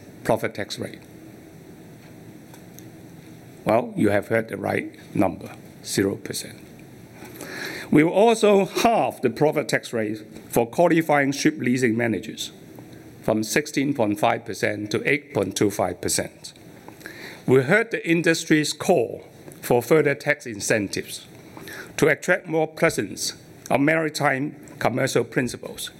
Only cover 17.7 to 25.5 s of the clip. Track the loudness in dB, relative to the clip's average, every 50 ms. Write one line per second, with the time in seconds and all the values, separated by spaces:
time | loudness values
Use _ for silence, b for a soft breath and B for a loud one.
17.7 | 2 2 2 0 -4 -4 0 0 0 2 2 2 0 0 2 2 2 2 2 0
18.7 | -4 -2 0 2 2 2 2 -2 -6 -12 -16 -18 -20 -20 -20 -20 -16 -8 -2 0
19.7 | 2 2 4 4 4 4 4 2 0 -2 -2 -2 -4 -4 -6 -12 -10 -6 -2 0
20.7 | 0 0 0 -2 -4 -6 -8 -8 -10 -14 -16 -18 -20 -20 -20 -20 -20 B B B
21.7 | B B B B B B 4 4 4 2 0 -2 -2 -2 -2 -2 -2 -2 -2 -2
22.7 | -2 0 0 0 0 0 -4 -6 -6 -6 -8 -8 -8 -10 -14 -20 -20 -14 -4 0
23.7 | 2 2 4 4 2 2 0 -2 -2 0 0 0 0 0 -2 -6 -8 -12 -18 -16
24.7 | -6 -2 -2 0 0 0 0 0 2 0 0 0 0 -2 -2 -2